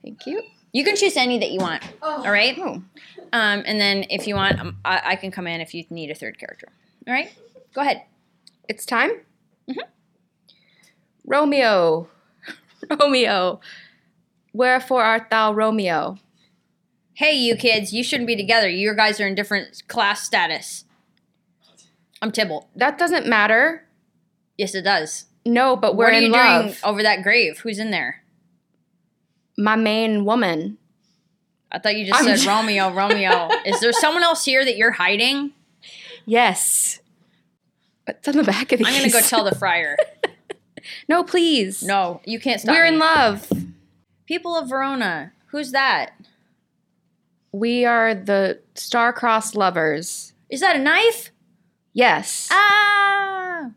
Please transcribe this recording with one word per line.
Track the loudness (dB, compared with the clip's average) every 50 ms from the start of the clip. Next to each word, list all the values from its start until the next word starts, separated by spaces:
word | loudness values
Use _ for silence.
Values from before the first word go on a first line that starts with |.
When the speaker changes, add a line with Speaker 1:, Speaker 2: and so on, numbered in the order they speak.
Speaker 1:
Thank | -18 -20 -20 _ -14
you. | -10 -10 -10 -10 -12 _ _ _ _
Speaker 2:
You | -4 -2 0
can | 0 0
choose | 0 0 0 0
any | 0 -2 0 0 -2
that | -2 -4
you | -4 -4
want. | -4 -4 -4 -8 -10 -14 -18 -10
Speaker 1:
Oh. | -8 -8 -8 -6 -4
Speaker 2:
All | -2
right? | 0 0 0 0 -2 -6
Speaker 1:
Oh. | -8 -10 -10 -10 -16 _ _ -20 -20 -20 -20 -20 -10 -4
Speaker 2:
Um, | -2 0 0 0 0 -2 -4
and | -4 -2 0
then | 0 0 0 -2 -2 -4
if | -6 -6 -6
you | -4 -2
want, | -2 0 0 0 -2
um, | -4 -10 -12 -8 -4
I, | -2 -2 -2 -2
I | -4 -4
can | -4 -6 -12
come | -10 -10 -8
in | -8 -8 -10
if | -10 -12 -12
you | -16 -14 _
need | -14 -14 -12 -14
a | -14
third | -14 -14 -16 -16 -16
character. | -20 -20 -20 _ -20 -20 _ _ _ _ _ _ -10
All | -6 -6
right? | -6 -6 -8 -14 _ -20 _ _ -20 _ _ _
Go | -4
ahead. | -2 -2 -2 -4 -6 _ _ _ _ _ _ _ _ -20 _ _ _ -12
Speaker 1:
It's | -10 -10 -8
time? | -4 0 0 0 0 -2 -6 _ _ _ _ _ _ _ _ _ -14
Speaker 2:
Mm-hmm. | -12 -12 -12 -16 _ _ _ _ _ _ _ _ _ _ _ _ -20 _ _ _ _ _ _ _ _ _ _ _ _ _ _
Speaker 1:
Romeo. | -2 0 2 2 2 2 2 4 4 4 4 4 2 2 0 -4 -10 _ _ _ _ _ _ -20 -20 -20 _ _ _ _ _ -6 -6 2 2
Romeo. | 4 4 4 4 2 2 2 0 0 -2 -2 -6 _ -20 -20 -20 -20 _ _ _ _ _ _ _ _ _ _ _ _ _
Wherefore | _ 0 2 4 4 2 2 0 0 2
art | 2 2 2 0 -2 -2
thou | 0 2 2 2
Romeo? | 0 0 0 0 0 0 -2 0 -2 -2 -2 -4 -8 -12 _ _ _ _ _ _ _ _ _ _ _ _ _ _ _ _ _ _ _
Speaker 2:
Hey, | -2 0 0 2
you | 2 0 0 0
kids, | 2 2 2 2 2 -2 -4
you | -6 -6 -4
shouldn't | -4 -4 -4 -2
be | -4 -4
together. | -4 0 0 2 2 2 0
You | -2 -2 -2 -2 0
guys | 2 0 0 0 -2
are | -4
in | -4 -2
different | -4 -4 -4 -4 -6 -6 -8 _ -20 -18 _
class | -4 -2 0 0 -2 -4
status. | -6 -2 0 0 0 0 -2 -6 -8 -12 -14 -16 -18 _ _ _ _ _ _ _ _ _ _ _ _ _ _ _ _ _ _ _ _ _ _ _ _ _ _ -8
I'm | -8 -6
Tybalt. | -2 -4 -4 -4 -4 -10 -10 _ _
Speaker 1:
That | 0 0 0 0 0
doesn't | -2 0 0 -2 0
matter. | 0 2 2 4 4 4 4 2 2 0 -4 _ _ _ _ _ _ _ _ _ _ _ _ _ _ _ -6
Speaker 2:
Yes, | -6 -6 -4
it | -4
does. | 0 0 0 0 -2 -4 -10 -14 -14 _ _ _ _
Speaker 1:
No, | 0 2 4 4 4 2
but | 2 2 0 2
we're | 4 4
Speaker 2:
What | 4 6
are |
Speaker 1:
in | 6 4
Speaker 2:
you | 4
Speaker 1:
love. | 4 6 6 6 6 4 2
Speaker 2:
doing | 0 -6 -4 -4
over | -4 -2 2
that | 2 2 2 2
grave? | 2 2 2 2 2 0 -4 -8
Who's | -10 -10 -8 -6
in | -6 -4
there? | -4 -4 -4 -6 -10 -12 _ _ _ _ _ _ _ _ _ _ _ _ _ _ _ _ _ _ _ _ _ _ _ _ _ _ _ -2
Speaker 1:
My | 0 2 2
main | 2 2 2 2 2 0 0 0 0 0
woman. | 0 2 2 2 0 -2 -2 -4 -8 -10 _ _ _ _ _ _ _ _ _ _ _ _ _ _ _ _ _ _ _
Speaker 2:
I | -12 -4
thought | -4 -4 -4
you | -2 -2
just | 2 2 4
Speaker 1:
I'm | 4
Speaker 2:
said, | 4 4 2
Speaker 1:
j- | 2 2
Speaker 2:
"Romeo, | 2 2 0 0 0 0 0 0
Romeo." | 0 0 -2 -2 -2 -2 0 2 2 2 2 -2 -2
Speaker 1:
<laughs> | -2 -2
Speaker 2:
Is | -4 -4 0
there | 0 0
someone | 2 2 2 2 2 2
else | 2 2 0 0 -2
here | 0 0 2 0
that | 0 0
you're | 0 0 0
hiding? | 0 0 0 0 0 2 0 0 0 -2 -4 -6 -10 _ _ _ _ _ -20 -20 -20 -20 -20 -20 -20 -16 _
Speaker 1:
Yes. | 0 2 4 4 4 2 0 -2 -2 0 -2 -2 -4 -6 -10 _ _ _ _ _ _ _ _ _ _ _ _ _ _ _ _ _ _ _ _ _
What's | -14 -14 _ -6 0
on | 0
the | 2 2
back | 2 0 -2 0 -2
of | 0 2
these? | 2 2
Speaker 2:
I'm | 2
gonna | 2 2 2
go | 2 2
tell | 2 2 2 2 2
the | 2 0
friar. | 0 0 0 0 0 0 -2 0 0
Speaker 1:
<laughs> | -2 -2 -4 _ -10 -10 -10 _ _ _ -20 _ _ _ _ -20 _ -18 -18 -16 -2 0
No, | 0 0 2
please. | 2 2 2 4 4 4 2 0 -2 -4 -8
Speaker 2:
No, | -4 0 0 0 0 0 -4 -8 -8
you | -10 -10 -6
can't | -4 -4 -4 -2
stop | 0 2
Speaker 1:
We're | 4 4 6
in | 4 4
Speaker 2:
me. | 4
Speaker 1:
love. | 2 4 4 4 4 2 2 -2 -4 -4 -4 -4 -4 -10 -16 _ _ _ _ _ _ _ _ _ _
Speaker 2:
People | -8 -8 -8 -6 -4 -4
of | -4 -4 -4
Verona. | -4 -4 -4 -2 -4 -2 -2 -2 -4 -4 -8 -10 _ _ _
Who's | _ -8 -8 -8 -2
that? | -2 0 0 2 0 0 -2 -6 -12 _ -20 _ _ _ _ _ _ _ _ _ _ _ _ _ _ _ _ _ _ _ _ _ _ _ _ _
Speaker 1:
We | -6 -4 -2 0 0 2 2
are | 2 4 4 2 2 0
the | -2 -2 0 0 2 2 0 -2 -6 _ _ _
star-crossed | -16 -10 -2 0 2 2 2 0 0 0 0 0 0 0 -4 -2
lovers. | 0 0 2 2 2 0 0 -2 -4 -6 -10 -12 -12 -14 -18 _ _ _ _
Speaker 2:
Is | -6 0
that | 2 2 2
a | 2
knife? | 2 2 2 4 4 2 2 0 -12 -18 _ _ _ _ _ _ _ _ _ _ _ _
Speaker 1:
Yes. | _ 4 4 4 4 2 -2 -6 -8 -8 -4 0
Speaker 2:
Ah! | 2 4 4 4 4 4 4 4 2 2 2 2 0 0 -2 -4 -6 -8 -8 -8 -8 -8 -10 -12 -14